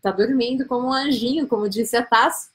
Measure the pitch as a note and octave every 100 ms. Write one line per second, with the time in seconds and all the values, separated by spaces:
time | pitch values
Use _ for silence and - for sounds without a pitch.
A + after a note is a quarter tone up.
0 | G3+ F#3+ A3+ C4+ A#3+ C4 C4 B3 B3+ C4
1 | C#4 B3+ A#3+ D4 C#4+ A3 G#3 G3 A3+ A#3
2 | A#3+ A3+ C4+ - -